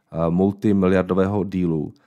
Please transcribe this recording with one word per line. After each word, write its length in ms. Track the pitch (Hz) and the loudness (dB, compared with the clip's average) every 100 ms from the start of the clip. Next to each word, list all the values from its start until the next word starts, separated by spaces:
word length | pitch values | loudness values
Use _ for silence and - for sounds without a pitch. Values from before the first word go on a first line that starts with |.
| _ | _
eh, 180 | 80 82 | -4 -2
multimiliardového 1120 | 87 98 196 110 101 92 95 90 92 95 104 98 | 2 2 0 0 2 2 2 0 0 0 0 -4
dealu, 500 | 95 87 80 73 - | -2 -2 -2 -6 -12